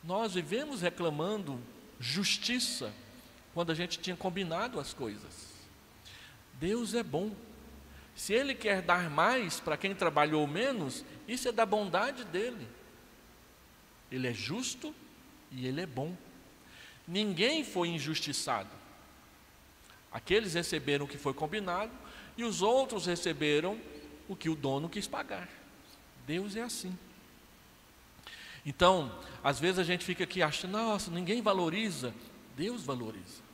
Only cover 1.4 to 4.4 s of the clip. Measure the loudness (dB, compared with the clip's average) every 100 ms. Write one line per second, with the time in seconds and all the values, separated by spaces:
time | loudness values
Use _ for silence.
1.4 | -4 -6 -10 -16 -20 -10 -4 0 2 2
2.4 | 2 0 0 -2 -6 -8 -16 -18 -20 -20
3.4 | -8 -2 0 0 0 -2 -4 -2 -2 0